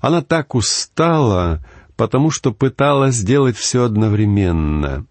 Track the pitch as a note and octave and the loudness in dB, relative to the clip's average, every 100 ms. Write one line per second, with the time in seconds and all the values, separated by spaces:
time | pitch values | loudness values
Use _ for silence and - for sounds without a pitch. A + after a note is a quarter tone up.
0 | C3 E3+ D#3 E3 D3 B2+ G#2+ - - - | 0 -2 0 -4 -2 -4 -2 -4 -8 -2
1 | E3 D#3+ C3 F#2+ F2 D#2+ - - - _ | 0 2 2 2 0 -4 -8 -20 -20 _
2 | A2 C3 D#3 - - G#2+ C3+ - C#3 C#3+ | -2 0 0 0 -4 -2 -4 0 0 2
3 | C3+ B2 F#2+ C#3 C3 A2+ - B2+ A#2+ G#2 | 2 0 0 2 2 0 -2 0 0 0
4 | G#2+ G#2 G#2+ G2+ F#2+ E2 D2+ D2+ D2 C#2 | 0 2 2 2 2 0 0 -2 -2 -6
5 | G#2+ | -10